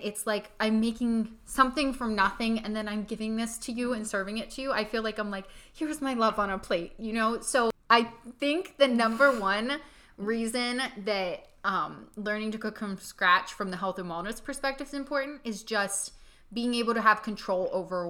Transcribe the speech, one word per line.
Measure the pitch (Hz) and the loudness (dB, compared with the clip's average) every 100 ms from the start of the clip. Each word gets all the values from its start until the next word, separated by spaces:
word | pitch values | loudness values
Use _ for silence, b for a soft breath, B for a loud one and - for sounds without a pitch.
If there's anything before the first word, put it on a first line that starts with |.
it's | 208 208 226 | -4 -4 -2
like, | 208 - - | -2 -4 -2
I'm | 220 220 | 2 4
making | 226 226 240 226 220 - - | 2 0 0 2 0 -6 -2
something | - 262 254 269 | 2 4 4 0
from | 254 233 208 | 0 0 2
nothing | 190 - 226 220 | 2 2 0 0
and | 214 214 | -2 -4
then | 214 | -4
I'm | 208 202 | -4 -4
giving | 220 220 220 | -4 -4 -2
this | 226 - | -4 -6
to | - | -6
you | 233 247 | -4 -2
and | 226 214 | -2 -2
serving | 202 190 220 | -2 -2 -4
it | - | -6
to | - | -6
you, | 269 | -2
I | 214 | -2
feel | 214 226 | 0 -2
like | 220 214 | -2 -4
I'm | 208 | -4
like, | 196 190 B B | -6 -10 B B
"Here's | - 311 311 | -6 -4 -2
my | 269 240 | -2 2
love | 226 220 | 2 2
on | 202 | 0
a | 190 | -2
plate," | - 180 170 - | -2 -2 -2 -8
you | 220 | -4
know? | 226 220 233 | 0 0 0
So | - 262 226 - - | 0 2 2 0 4
I | 233 233 - 233 - | 6 6 -4 -18 -2
think | 285 311 381 - | 0 0 -2 4
the | 269 | 4
number | 240 226 220 277 240 | 6 4 6 6 6
one | 196 208 233 294 B B B - | 2 0 0 -4 B B B -6
reason | 202 226 226 247 240 247 254 208 202 | -2 0 0 0 -2 -2 -4 -4 -2
that, | 202 185 156 - - | 0 0 -4 -10 -6
um, | 196 185 156 151 - - | -2 0 -2 -6 -14 -8
learning | 208 214 220 | -4 -2 -2
to | 220 | -4
cook | 214 208 | -6 -6
from | 208 190 | -6 -8
scratch | - - 185 180 - | -10 2 6 6 4
from | - 196 | -4 -6
the | 175 | -2
health | 190 185 | -4 -4
and | 180 | -6
wellness | 170 196 226 | -6 -6 -8
perspective | - 262 269 269 285 | -8 -4 -4 -4 -6
is | |
important | 277 277 285 269 294 233 | -8 -4 -2 -2 -6 -8
is | 196 | -8
just | - 214 196 - - b b b b | -2 0 0 -2 -6 b b b b
being | 214 240 | -4 0
able | 240 226 226 | 0 2 4
to | |
have | 214 208 | 4 4
control | - 202 - 185 185 | 2 -6 -2 0 0
over | 190 170 180 175 | 0 -2 -4 -4